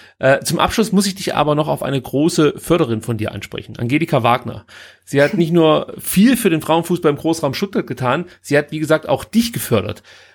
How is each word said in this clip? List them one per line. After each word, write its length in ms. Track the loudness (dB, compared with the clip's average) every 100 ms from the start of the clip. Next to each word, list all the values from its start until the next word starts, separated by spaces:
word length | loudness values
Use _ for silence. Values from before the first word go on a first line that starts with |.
| -20 -2
Äh, 220 | 2 2
zum 180 | 0 -2
Abschluss 340 | 0 0 2
muss 140 | 2 0
ich 80 |
dich 220 | -4 -4 0
aber 180 | 0
noch 140 | 0 0
auf 160 | -4
eine 180 | -4 -4
große 540 | -2 0 0 2 2 0
Förderin 440 | 0 0 0 -2
von 180 | -4 -6
dir 120 | -6
ansprechen, 460 | -8 -12 -12 -12 -8
Angelika 460 | -2 -2 0 2
Wagner. 420 | 2 0 -2 -14 -16 -20 -20 _
Sie 180 | -2 2
hat 140 | 2 2
nicht 160 | 2
nur 420 | 4 4 2 -2 -10
viel 360 | -2 4 4 4
für 140 | 2
den 120 | 0
Frauenfußball 500 | 2 0 0 0 0
im 60 | 0
Großraum 360 | -2 -2 -2
Stuttgart 320 | -4 -4 -4 -6
getan, 400 | -4 -2 -2 -4 -12
sie 160 | -2 0
hat, 140 | 0
wie 80 | -4
gesagt, 280 | 0 0 0
auch 160 | -4
dich 300 | 0 0 0
gefördert. 480 | -4 -2 0 -2 -8 -16 -20 -20